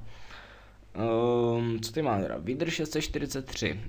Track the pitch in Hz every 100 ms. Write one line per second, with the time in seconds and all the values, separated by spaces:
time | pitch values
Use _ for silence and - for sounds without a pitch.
0 | - - - - - - - - - -
1 | 117 117 120 120 117 117 117 113 113 160
2 | 143 101 82 58 90 135 165 165 156 156
3 | 151 151 143 135 135 - 92 92